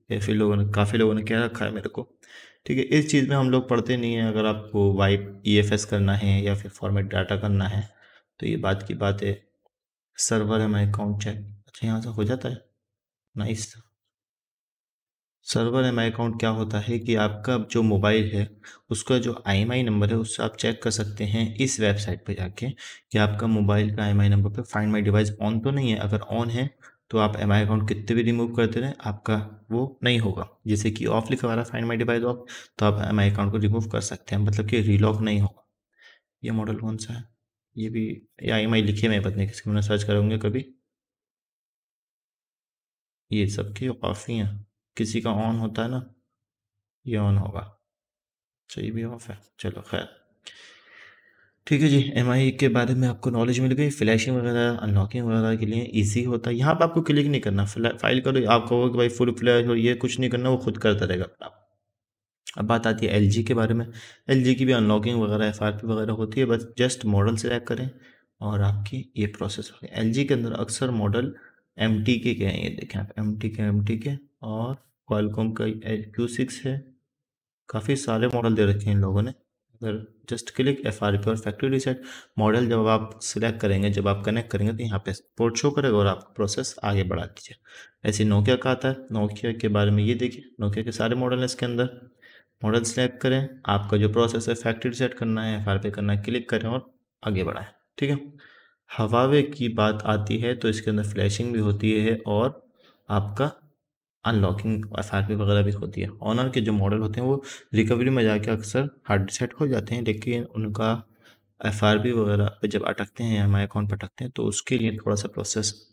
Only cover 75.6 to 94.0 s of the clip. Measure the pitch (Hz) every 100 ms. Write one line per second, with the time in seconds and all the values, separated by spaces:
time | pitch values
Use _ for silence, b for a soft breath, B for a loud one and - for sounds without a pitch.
75.6 | 110 110 107 107 107 - 120 - 131 -
76.6 | 135 135 - _ _ _ _ _ _ _
77.6 | - 107 104 139 - 110 123 120 117 107
78.6 | 101 101 101 101 95 101 120 - _ _
79.6 | _ - 113 107 110 _ - 120 - -
80.6 | 135 139 - 98 104 101 107 110 107 104
81.6 | 135 135 135 127 B B B - 107 113
82.6 | 120 113 110 110 107 - - 104 110 104
83.6 | 104 95 101 101 101 98 104 113 113 98
84.6 | 104 107 117 104 - 139 - - 117 117
85.6 | 147 143 135 104 98 90 - - 101 -
86.6 | 131 - 104 101 90 87 82 - - -
87.6 | B B B B 107 104 107 101 104 127
88.6 | 131 123 135 131 - 110 104 104 120 113
89.6 | 110 104 104 104 104 117 123 - - -
90.6 | 104 104 113 - 113 123 127 127 127 -
91.6 | 123 120 123 - - B B B B _
92.6 | 107 117 113 - 127 - 131 131 139 -
93.6 | - 101 104 104